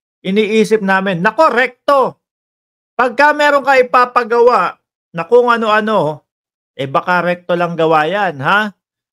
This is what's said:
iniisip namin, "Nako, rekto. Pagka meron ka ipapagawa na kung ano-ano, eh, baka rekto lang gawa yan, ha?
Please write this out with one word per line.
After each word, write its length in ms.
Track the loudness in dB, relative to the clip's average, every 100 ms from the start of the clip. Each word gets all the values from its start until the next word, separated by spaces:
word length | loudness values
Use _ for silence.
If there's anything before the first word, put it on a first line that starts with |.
| _ _
iniisip 560 | -4 -2 0 0 0 0
namin, 400 | 0 -2 -2 -2
"Nako, 320 | -2 0 0
rekto. 640 | 0 -4 -4 -2 0 0 -6 _ _ _ _ _ _ _ -4
Pagka 400 | -2 2 2 2
meron 300 | 2 0 2
ka 100 | 2
ipapagawa 1040 | 2 2 0 -2 -2 2 2 2 -2 -6 _ _ _
na 160 | -10 0
kung 240 | 2 2
ano-ano, 720 | 0 0 0 0 0 -2 -6 _ _ _ _ _
eh, 160 | -10 -4
baka 320 | -4 -2 -2
rekto 320 | -2 -4 -4 -4
lang 180 | -4 -2
gawa 320 | 0 0 0
yan, 320 | -2 -4 -4
ha? 320 | -2 -2 -2 -10 _ _ _